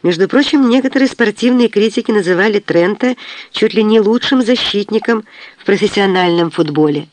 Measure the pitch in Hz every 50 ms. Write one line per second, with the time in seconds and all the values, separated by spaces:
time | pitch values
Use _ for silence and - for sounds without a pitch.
0 | - 175 180 160 190 185 - 254 285 - - 285 269 240 233 269 254 262 - 269
1 | 262 262 - - 240 214 214 - 233 247 247 254 240 226 - 214 208 226 - -
2 | 226 - 226 208 185 170 185 170 190 220 208 208 202 - - 170 170 185 214 -
3 | - 247 254 - - - - - - - _ - 214 220 - - 220 214 220 226
4 | 208 202 226 247 - - 269 254 247 208 254 233 - - - 202 208 - 214 220
5 | 220 - 233 220 214 - - - - - - _ - - 196 190 202 202 - 208
6 | 202 190 185 185 180 175 170 170 170 165 156 - 165 156 151 147 151 151 147 147
7 | - _